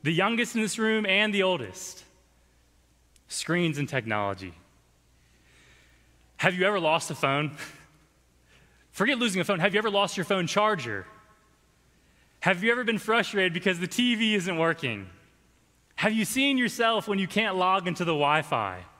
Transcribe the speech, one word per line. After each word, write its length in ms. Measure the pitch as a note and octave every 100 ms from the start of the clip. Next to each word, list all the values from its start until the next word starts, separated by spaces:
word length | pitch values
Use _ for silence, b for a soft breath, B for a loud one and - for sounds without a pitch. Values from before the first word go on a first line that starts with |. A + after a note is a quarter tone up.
the 100 | C#3+
youngest 420 | E3 G3 A#3 A#3+
in 80 | A#3
this 160 | G#3+ -
room 280 | A3 A3 G#3
and 280 | F#3+ G#3+
the 80 | G3+
oldest. 640 | F#3 F3 G#2+ - - - - _ _ _ _ _ _ _ _ _ _ _ _
Screens 520 | - - F3 E3+ C#3+
and 100 | C#3
technology. 640 | C3+ A2 G#2 G2+ F#2+ F#2 E2+ _ _ _ _ _ _ b b b b b b b b b b b -
Have 180 | E3+
you 120 | F3+ F#3
ever 120 | G#3
lost 320 | E3 D#3+ -
a 40 |
phone? 420 | D3+ C#3 C#3 D3+ D3+ B B B _ _ _ _ _ b b b b b
Forget 260 | - G#3 C4
losing 220 | A#3+ F#3
a 40 |
phone. 160 | E3+ F#3+
Have 120 | F#3+
you 60 | G3+
ever 120 | A3
lost 260 | G3+ G3+ -
your 80 |
phone 220 | E3+ G3 E3+
charger? 600 | - G#3+ G3+ A#2+ G2+ F2+ - - _ _ _ _ _ _ b b b b b
Have 220 | F3 F3+
you 80 | A3
ever 140 | A#3+
been 140 | A#3 G#3+
frustrated 540 | - A#3 G3 G3+ F#3
because 280 | E3+ F#3+ F3
the 60 | F3+
T 280 | - B3
V 200 | A#3 A3
isn't 240 | G#3 F3+ E3
working? 500 | E3 D#3+ C3 G#2+ F#2+ - _ _ _ _ _ _ _ -
Have 160 | G#3+
you 120 | A3
seen 340 | G#3+ B3+ C#4 C4+
yourself 500 | A#3+ - A3+ A3 -
when 100 | G3
you 100 | F#3+
can't 280 | G3+ A3 F#3
log 300 | F3+ F#3+ F3+
into 180 | E3+
the 80 | E3+
Wi-Fi? 720 | D#3 C#3+ D3+ D3+ B2+ G2+ F2+ F2+ -